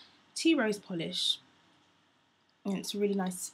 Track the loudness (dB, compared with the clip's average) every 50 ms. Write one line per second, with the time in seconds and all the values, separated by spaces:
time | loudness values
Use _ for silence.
0 | -20 -20 -20 -20 _ _ -6 2 4 4 6 6 4 2 0 -2 -6 -6 -6 -4
1 | -4 -4 -4 0 0 0 0 -2 -6 _ _ _ _ _ _ _ _ _ _ _
2 | _ _ _ _ _ _ _ _ _ _ _ _ -6 -4 -4 -4 -4 -4 -2 0
3 | 0 2 2 0 -2 -2 -4 -6 -10 -12